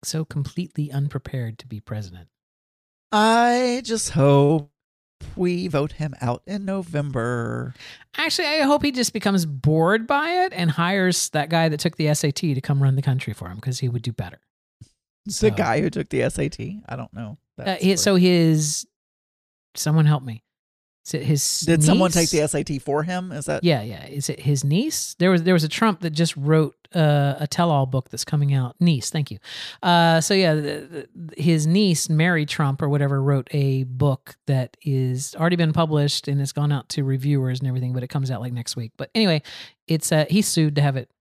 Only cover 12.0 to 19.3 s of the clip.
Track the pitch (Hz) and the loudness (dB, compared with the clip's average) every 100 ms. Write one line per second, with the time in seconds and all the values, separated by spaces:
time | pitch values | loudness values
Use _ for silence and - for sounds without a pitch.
12 | 151 147 156 139 170 135 - 139 139 131 | 0 2 0 -2 -2 -2 0 2 2 2
13 | 139 127 - 107 87 95 127 123 127 120 | 0 -2 -4 -10 -10 -10 -8 -4 -4 -4
14 | 113 113 92 - _ _ _ _ - _ | -6 -8 -10 -10 _ _ _ _ -20 _
15 | _ _ - - 214 208 156 120 - - | _ _ -12 0 0 2 0 0 0 -4
16 | 127 131 120 - 143 - - 208 - 127 | -4 0 -2 0 -6 -6 -12 -12 -12 -14
17 | 117 - 113 - _ - 127 185 185 185 | -12 -12 -14 -14 _ -10 -6 0 0 2
18 | 208 190 180 180 165 156 151 151 - _ | 4 6 6 6 6 4 2 -4 -8 _
19 | _ _ _ | _ _ _